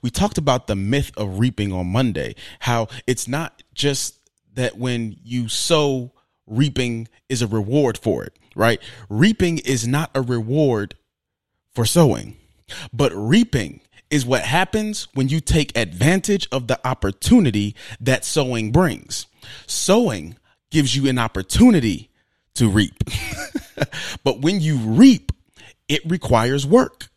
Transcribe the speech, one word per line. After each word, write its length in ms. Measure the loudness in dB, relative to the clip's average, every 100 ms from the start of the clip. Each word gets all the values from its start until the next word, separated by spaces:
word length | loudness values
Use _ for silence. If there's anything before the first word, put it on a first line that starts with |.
We 80 | -6
talked 280 | -2 -2 -2
about 300 | -2 -2 -2
the 80 | -4
myth 340 | -2 -2 -4 -8
of 240 | -8 -2
reaping 320 | -2 -2 -4
on 160 | -4 -2
Monday, 480 | 0 -2 -4 -8 -12 -20 -8
how 260 | -4 -2 -4 -8 -6
it's 180 | -6 -4
not 380 | -8 -8 _ _
just 460 | -4 -2 -2 -8 _ _ _ _
that 240 | -6 -6 -4
when 380 | -4 -4 -6 -10
you 240 | -8 -6 -4
sow, 640 | -4 2 2 2 -2 -6 _ _ _ _
reaping 640 | 0 0 0 -4 -4 -10 _ _
is 140 | -4
a 40 | -2
reward 500 | -2 0 0 0 0
for 240 | -2 -2
it, 160 | -4 _ _
right? 260 | 0 0 0 -6 -20 -8
Reaping 500 | 2 2 4 0 0
is 300 | -2 -2 -2
not 220 | -2 -2
a 60 | -4
reward 760 | -2 -4 -2 0 2 0 -4 -12 _ _ _ _ _ _ _
for 100 | -2
sowing, 520 | 2 4 4 2 -6 -20 _ _ _ -16 -14
but 180 | -2 -2
reaping 680 | 0 2 4 4 -2 -4 -12 _ _ _
is 160 | -2 0
what 160 | -2
happens 680 | 0 0 0 -2 -4 -8 -8
when 140 | -4 0
you 120 | -2
take 360 | 2 0 2 -2
advantage 720 | -4 0 0 0 0 -2 -2
of 160 | -6 -2
the 100 | -4 -2
opportunity 880 | -4 -4 -4 4 6 6 0 -4 -8 -18 -6
that 260 | -2 -2
sowing 460 | 0 -2 -2 -4 0
brings. 560 | 2 2 -2 -10 -12 -12 _ -20 -20 -10
Sowing 680 | -6 2 2 2 -2 -8 -16 _ _ _
gives 240 | 0 2
you 140 | 2 0
an 100 | 0
opportunity 920 | -2 -4 -4 6 6 6 2 -4 -10 _ _ _ _
to 140 | 0 2
reap. 340 | 2 0 -2 -6
<laughs> 40 | -6 -8 -10 -8 -10 -10 -8 -8 -8 -12 -4
But 180 | -4 -2
when 200 | 0 0
you 160 | 0 0
reap, 560 | 0 8 8 8 0 -10 _ _ -20 _ -4
it 140 | -4 -2
requires 560 | -4 2 2 2 -2
work. 440 | 4 2 2 _ -20